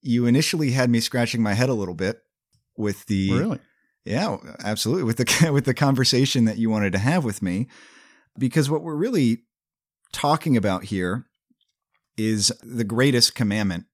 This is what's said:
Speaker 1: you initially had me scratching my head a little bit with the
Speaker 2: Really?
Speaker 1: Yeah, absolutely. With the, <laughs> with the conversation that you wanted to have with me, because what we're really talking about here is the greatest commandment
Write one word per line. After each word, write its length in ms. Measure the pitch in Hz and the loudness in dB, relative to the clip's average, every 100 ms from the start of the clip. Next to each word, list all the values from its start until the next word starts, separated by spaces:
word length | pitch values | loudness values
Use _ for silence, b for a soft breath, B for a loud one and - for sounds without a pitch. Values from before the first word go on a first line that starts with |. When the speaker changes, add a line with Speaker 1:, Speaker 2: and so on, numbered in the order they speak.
Speaker 1:
you 260 | 135 120 120 | 0 2 4
initially 440 | 127 160 165 147 | 4 2 0 0
had 180 | 127 127 | 2 2
me 100 | 117 | 2
scratching 400 | 117 127 120 117 | 0 -2 -2 0
my 120 | 107 101 | 0 0
head 140 | 127 | 0
a 40 | |
little 220 | 117 95 85 | 0 -4 -4
bit 240 | 95 113 _ _ _ _ _ - | -4 -4 _ _ _ _ _ -6
with 280 | 107 98 - | -4 -4 -4
the 240 | 101 95 | 0 2
Speaker 2:
Really? 260 | 98 190 - _ _ _ _ | 0 -2 -6 _ _ _ _
Speaker 1:
Yeah, 340 | - 110 202 - - - | -6 -4 -4 -6 -10 -10
absolutely. 400 | 101 107 110 170 | -6 -4 -2 -2
With 140 | 123 113 | -2 -2
the, 340 | 123 - 165 | 0 2 4
<laughs> 20 | |
with 120 | 143 135 | 2 0
the 100 | 123 | 0
conversation 720 | 143 135 127 127 135 135 113 | 2 2 2 2 2 2 2
that 120 | 107 | 2
you 140 | 113 | 0
wanted 200 | 107 101 | 0 0
to 40 | 95 | 0
have 240 | 113 175 | 0 0
with 180 | 131 98 | -2 -4
me, 240 | 95 90 127 B B B B B B - | -4 -2 -4 B B B B B B -6
because 300 | 127 160 143 | -2 0 0
what 120 | 151 | -2
we're 140 | 165 151 | -4 -4
really 480 | 214 233 123 117 _ _ _ _ _ _ _ | -2 2 2 0 _ _ _ _ _ _ _
talking 460 | - 143 156 160 123 | -4 0 0 2 2
about 280 | 101 92 98 | 2 -2 -4
here 420 | 98 90 110 - _ _ _ _ _ _ _ _ - | -4 -2 -4 -8 _ _ _ _ _ _ _ _ -4
is 340 | 110 110 98 - | -2 0 0 -4
the 200 | - 123 | -10 -6
greatest 520 | 107 113 135 127 - - | -2 2 2 4 0 0
commandment 500 | 107 104 104 87 - | -2 0 -2 -4 -10